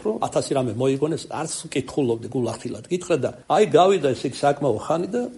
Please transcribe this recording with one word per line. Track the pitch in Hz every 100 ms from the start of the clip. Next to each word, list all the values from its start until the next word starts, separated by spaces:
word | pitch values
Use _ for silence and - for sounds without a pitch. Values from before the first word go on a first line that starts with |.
რომ | 214 220
ათასი | 123 156 -
რამე | 139 123
მოიგონეს, | 107 131 135 151 165 -
არც | 113 160 - 160
კითხულობდი, | - - - 127 117 110
გულახდილად | 131 120 110 120 - -
გითხრა | 180 180 160
და | 123 - -
აი, | 156 208
გავიდა | 147 185 196 143
ეს | 120
იქ | 143
საკმაო | - 143 147 143 107
ხანი | - 160 185
და | 240 247